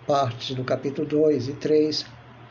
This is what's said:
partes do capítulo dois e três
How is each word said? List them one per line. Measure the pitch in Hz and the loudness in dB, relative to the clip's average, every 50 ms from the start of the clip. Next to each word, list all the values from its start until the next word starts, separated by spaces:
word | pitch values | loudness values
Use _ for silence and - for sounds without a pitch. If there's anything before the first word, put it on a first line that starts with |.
| - - | -2 0
partes | 147 139 135 123 113 - - - 135 | 2 2 2 0 -2 -6 -8 -8 -6
do | 127 123 | -6 -4
capítulo | 135 135 123 - 139 131 - 151 | -2 -2 -2 -4 -4 -4 -4 -4
dois | 143 151 151 156 156 151 135 113 135 | 0 2 4 4 4 4 2 0 -4
e | 143 | -6
três | - - 147 151 156 151 151 151 - - - - - - - - - - - | -4 0 2 4 4 4 2 0 -4 -6 -10 -14 -20 -20 -20 -20 -20 -20 -10